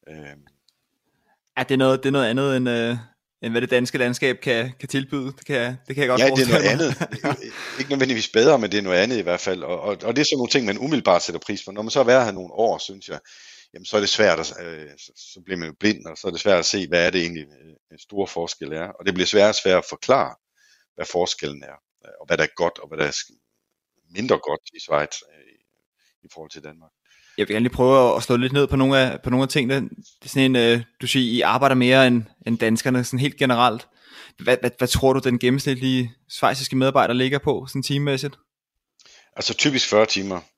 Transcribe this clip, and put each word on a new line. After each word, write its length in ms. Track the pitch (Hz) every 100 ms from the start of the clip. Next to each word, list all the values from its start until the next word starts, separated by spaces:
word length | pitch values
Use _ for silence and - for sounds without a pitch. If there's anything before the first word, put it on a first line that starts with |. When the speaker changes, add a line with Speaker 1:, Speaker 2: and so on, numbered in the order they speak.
| -
Speaker 1:
Øhm. 360 | 78 73 73 71 _ _ _ _ _ _ _ _ _ _ -
Speaker 2:
Ja, 60 |
det 80 | 127
er 40 | 131
noget, 260 | 131 131
det 60 | 135
er 20 |
noget 160 | 139 120
andet 280 | 123 139 131
end, 120 | 123
øh, 280 | 117 117 120 113 _ _ _
end 120 | 120
hvad 80 | 117
det 100 | 123
danske 260 | 123 123 147
landskab 420 | 123 123 135 123
kan, 300 | - 117 123 127
kan 100 | 139
tilbyde. 360 | 139 131 143 131 139
Det 80 | -
kan, 300 | 139 120 127 _
det 80 | 139
kan 60 |
jeg 60 | 135
godt 120 | 123
Speaker 1:
Ja, 40 | 131
det 60 |
er 40 | 131
Speaker 2:
forestille 160 | 127
Speaker 1:
noget 120 | 107
Speaker 2:
mig. 80 | 95
Speaker 1:
andet. 720 | 131 160 131 160 123 147 135
Speaker 2:
<laughs> 20 |
Speaker 1:
Ikke, 100 | 113 - - -
ikke 120 | 131
nødvendigvis 380 | 139 131 117 107
bedre, 300 | 110 131 143
men 120 | 104
det 60 | 101
er 40 |
noget 160 | 95 90
andet 200 | 107 123
i 40 |
hvert 180 | 87 87
fald. 240 | - 92
Og, 180 | 73 87
og, 80 | 101
og 260 | 98 104 120
det 60 |
er 40 | 147
sådan 120 | 143
nogle 120 | 120
ting, 160 | 143 113
man 120 | 104
umiddelbart 440 | 131 151 - 87
sætter 160 | - 82
pris 240 | - 101 -
på. 60 |
Når 100 | 101
man 100 | 110
så 80 | 139
har 40 |
været 220 | 117 131 117
her 60 |
nogle 220 | 98 90
år, 240 | - 110 82
synes 300 | - 98 98
jeg, 120 | 78 _ - - - _
jamen, 120 | - 92
så 100 | 107
er 40 |
det 100 | 101
svært 300 | - 104 82
at, 260 | 80 - 87
øh, 240 | 80 76 71
så, 140 | - _ -
så 80 | 95 87
bliver 120 | 92
man 100 | 80
jo 60 | 76
blind, 260 | 104 101 78
og 120 | 78
så 100 | 98
er 40 |
det 80 | 82
svært 200 | 104 92
at 60 | 80
se, 220 | 104 85
hvad 180 | 87 87
er 20 |
det 120 | 90
egentlig, 220 | 85 82
øh, 300 | 73 71 76 78 _
den 100 | 78
store 280 | - 101 95
forskel 440 | - 85 - 73
er. 160 | 80 90
Og 180 | - 90
det 80 |
bliver 140 | 90 90
sværere 220 | 104 104
og 60 | 104
sværere 220 | 98 92
at 80 | -
forklare, 460 | 85 - 131 71 - _ _ _ _ _ -
hvad 100 | 80
forskellen 580 | 87 90 - 76 71
er, 140 | 69 73 _ _ -
øh, 60 | -
og 60 | 80
hvad 100 | 85
der 60 |
er 100 | 78 -
godt, 240 | 87 -
og 80 | 73
hvad 100 | 78
der 80 | 73
er 60 |
sk-, 280 | - - _ _ _ _ _ _ _ _
mindre 280 | 87 120 87
godt 220 | - 73 - -
i 40 |
Schweiz, 360 | - 76 76 - -
øh, 200 | 78 69 _ _ _ _ _ _ _
i 40 | 82
forhold 180 | - 78
til 120 | 78
Danmark. 280 | 76 80 80 _ _ _ _ -
Speaker 2:
Jeg 100 | 104
vil 60 |
gerne 100 | 107
lige 100 | 120
prøve 360 | - 127 135 123
at, 80 | 69
at 60 |
slå 120 | 113 120
lidt 160 | 127
ned 140 | 139 139
på 80 | 135
nogle 220 | 135 135
af, 240 | 127 -
på 80 | -
nogle 140 | 127
af 60 | 135
tingene. 400 | 151 123 135 110
Det 360 | - - _ -
er 40 |
sådan 140 | 139
en, 120 | 135 127
øh, 260 | 117 120 117 _
du 60 | 127
siger, 240 | 139 123 117
I 40 |
arbejder 340 | - 120 135 131
mere 320 | 123 131 131
end, 160 | 120 110 _ -
end 100 | 117
danskerne, 440 | 113 113 135 127
sådan 160 | 120 127
helt 180 | 139 -
generelt. 500 | 135 117 123 110 - _ _ - - _
Hvad, 140 | 120 127
hvad, 120 | 123 -
hvad 100 | 123
tror 260 | - 131
du, 60 | 131
den 200 | 131 120
gennemsnitlige 760 | 123 135 135 127 131 131 120 - _
schweiziske 460 | - 135 131 135 131
medarbejder 380 | 131 135 95
ligger 260 | 123 127 139
på, 260 | 147 117 131
sådan 140 | 135
timemæssigt? 520 | 131 143 143 135 143 - _ _ _ _ _ _ - - _ -
Speaker 1:
Altså 180 | -
typisk 360 | - - 131 -
fyrre 160 | 104 110
timer. 360 | 101 98 92 -